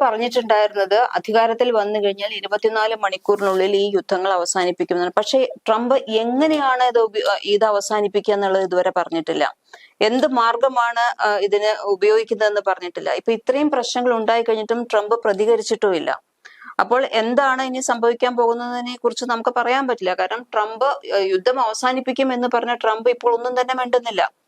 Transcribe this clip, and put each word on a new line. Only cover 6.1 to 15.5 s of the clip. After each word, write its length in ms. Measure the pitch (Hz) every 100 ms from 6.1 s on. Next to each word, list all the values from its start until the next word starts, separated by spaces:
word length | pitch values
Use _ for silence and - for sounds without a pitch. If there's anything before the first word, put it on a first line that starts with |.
| 220 233 254 311 311 269 254
ഇത് 140 | 254 233
ഉപ-, 400 | 220 208 - 196
ഇത് 200 | - 208
അവസാനിപ്പിക്കുക 680 | 220 202 196 214 202 208 202
എന്നുള്ളത് 280 | 202 202 190
ഇതുവരെ 300 | 185 180 185 180
പറഞ്ഞിട്ടില്ല. 580 | 170 165 156 156 143 - _ - - -
എന്ത് 260 | 214 247 294
മാർഗമാണ്, 960 | 254 226 233 262 247 233 233 233 -
ആ, 160 | 208 208
ഇതിന് 420 | 196 202 214 214
ഉപയോഗിക്കുന്നതെന്ന് 760 | 202 190 208 220 220 208 214 208 196
പറഞ്ഞിട്ടില്ല. 460 | 180 180 - -
ഇപ്പൊ 200 | 262 -
ഇത്രയും 380 | 226 - 262 294
പ്രശ്നങ്ങൾ 420 | 269 240 254 247
ഉണ്ടായി 280 | 233 220 233
കഴിഞ്ഞിട്ടും 420 | 226 226 214 226
ട്രംപ് 300 | 233 214 208 233
പ്രതികരിച്ചിട്ടുമില്ല. 1000 | 220 196 214